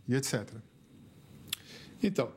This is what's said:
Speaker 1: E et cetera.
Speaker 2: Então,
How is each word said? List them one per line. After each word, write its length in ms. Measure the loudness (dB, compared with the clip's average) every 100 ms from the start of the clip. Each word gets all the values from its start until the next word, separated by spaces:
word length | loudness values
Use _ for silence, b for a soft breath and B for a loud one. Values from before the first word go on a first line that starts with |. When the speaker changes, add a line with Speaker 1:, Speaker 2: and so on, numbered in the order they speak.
| 0
Speaker 1:
E 80 |
et 100 | 2
cetera. 380 | 2 0 -2 -10 -16 -20 -20 -20 -20 -20 -20 -20 -8 -8 B B B B
Speaker 2:
Então, 280 | 2 4 2